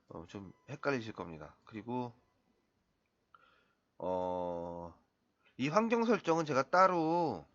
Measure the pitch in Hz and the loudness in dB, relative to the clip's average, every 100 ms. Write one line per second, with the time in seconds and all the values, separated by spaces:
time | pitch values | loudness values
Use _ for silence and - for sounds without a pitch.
0 | _ - 82 104 95 - - 139 139 135 | _ -14 -12 -14 -14 -18 -16 -6 -4 -4
1 | 110 104 87 80 76 - - 110 113 123 | -6 -10 -10 -10 -16 -18 -16 -14 -8 -6
2 | 123 117 _ _ _ _ _ _ _ _ | -6 -10 _ _ _ _ _ _ _ _
3 | _ _ _ - _ _ _ _ _ _ | _ _ _ -20 _ _ _ _ _ _
4 | 90 90 90 90 87 87 87 87 85 82 | -4 -2 -2 -2 -4 -4 -6 -8 -12 -14
5 | _ _ _ _ _ - 135 180 226 233 | _ _ _ _ _ -4 0 2 2 2
6 | 233 208 - 160 156 131 - 180 185 175 | 4 2 2 0 2 2 4 6 6 6
7 | 160 170 160 95 - | 2 2 2 -2 -8